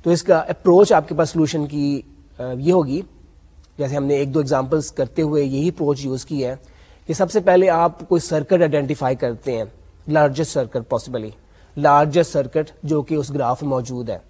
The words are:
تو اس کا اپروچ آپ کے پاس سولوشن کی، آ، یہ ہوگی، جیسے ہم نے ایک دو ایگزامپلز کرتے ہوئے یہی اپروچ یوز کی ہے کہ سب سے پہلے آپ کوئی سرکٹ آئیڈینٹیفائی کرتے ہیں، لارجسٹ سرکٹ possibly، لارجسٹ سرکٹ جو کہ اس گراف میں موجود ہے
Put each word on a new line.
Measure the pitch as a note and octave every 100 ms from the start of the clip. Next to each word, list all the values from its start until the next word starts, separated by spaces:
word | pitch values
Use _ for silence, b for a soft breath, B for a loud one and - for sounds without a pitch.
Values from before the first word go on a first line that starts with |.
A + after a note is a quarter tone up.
تو | E3+
اس | E3+
کا | - E3
اپروچ | D#3+ E3+ F#3 F3+ G3+
آپ | F3 D3+
کے | D#3+
پاس | D#3
سولوشن | E3+ D3+ D#3+ D3
کی، | D3 C#3+ C#3 - - _ -
آ، | B2+ B2+
یہ | D3
ہوگی، | F3+ C#3 D3 F#3+ _ - _ _ - _ -
جیسے | C#3 C#3+
ہم |
نے | C#3 C#3+
ایک | C#3
دو | C#3+
ایگزامپلز | C3+ C#3 C3 D#3 C#3+
کرتے | - C3 -
ہوئے | D#3 D3+
یہی | C#3 C3+ E3
اپروچ | E3+ D3 C3+ C#3
یوز | B2+ -
کی | D3 B2+
ہے | C3 b b b b -
کہ |
سب | D#3+ F3+
سے | G#3+
پہلے | F3+ F3+ F#3+
آپ | E3 E3+ - -
کوئی | F3
سرکٹ | - D#3 C#3+ F3+
آئیڈینٹیفائی | D#3+ D3 C3+ D3 C3+ C3
کرتے | B2+ A2+ C3+ A2+
ہیں، | A2 - - _ -
لارجسٹ | D3+ D3 C3 D#3
سرکٹ | D3+ A#2+ B2 A#2
possibly، | A#2+ - B2 G#2+ - _ b b -
لارجسٹ | D3 C#3+ D3+ D#3+ D#3+
سرکٹ | D3 B2 F3 D3+ _
جو | D3 D#3
کہ | C#3 D#3
اس | C#3
گراف | C#3 A#2+ B2
میں | D3
موجود | C3 A#2+ B2 A#2
ہے | F2+